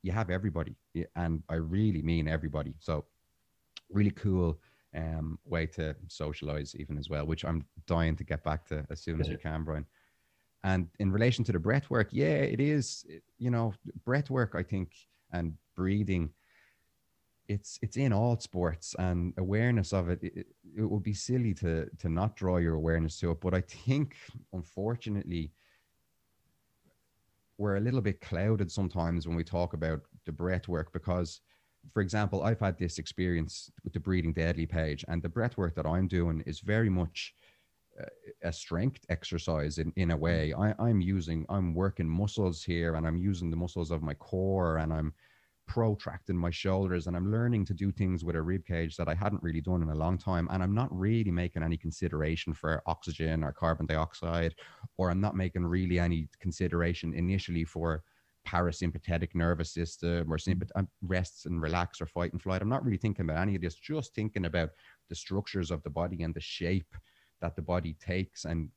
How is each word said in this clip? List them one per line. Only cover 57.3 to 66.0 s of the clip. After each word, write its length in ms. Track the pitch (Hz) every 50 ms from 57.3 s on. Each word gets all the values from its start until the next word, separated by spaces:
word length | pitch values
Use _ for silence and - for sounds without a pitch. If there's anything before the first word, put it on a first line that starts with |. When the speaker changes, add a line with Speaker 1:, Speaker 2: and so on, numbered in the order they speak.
| 98 98 - - 87 82 82
Speaker 1:
for 400 | 80 - 82 82 85 80 78 - _ _ _ _ _ _ _ _
parasympathetic 880 | - - 87 90 87 80 - 92 85 80 - - - 85 82 85 82 -
nervous 360 | 87 82 85 87 80 82 -
system 600 | - 85 85 82 - - - 85 85 85 85 78
or 60 | 80
sympath-, 360 | 78 - 92 95 90 87 - -
Speaker 2:
Mm. 40 | 98
Speaker 1:
um, 80 | 95 - _ _
rests 440 | - 87 92 90 90 - - - -
and 160 | 80 87 85
relax 400 | 78 78 85 87 87 - - -
or 60 | 85
fight 260 | 78 _ 87 87 - -
and 80 | 90
flight. 200 | - 98 92 92
I'm 60 | 98
not 160 | 107 127 135 -
really 140 | 127 101
thinking 260 | 92 - 110 95 - 90
about 180 | 80 78 82
any 140 | 92 104 98
of 60 | 90
this, 140 | 85 85 -
just 380 | - - - 151 156 123 - _
thinking 320 | - 107 110 - 104 92
about 260 | 85 78 87 82 78 - _ - - - _ _
the 80 | _ 87
structures 560 | - - - 95 101 101 - - 98 87 76
of 100 | 87 78 -
the 60 | 82
body 340 | 71 80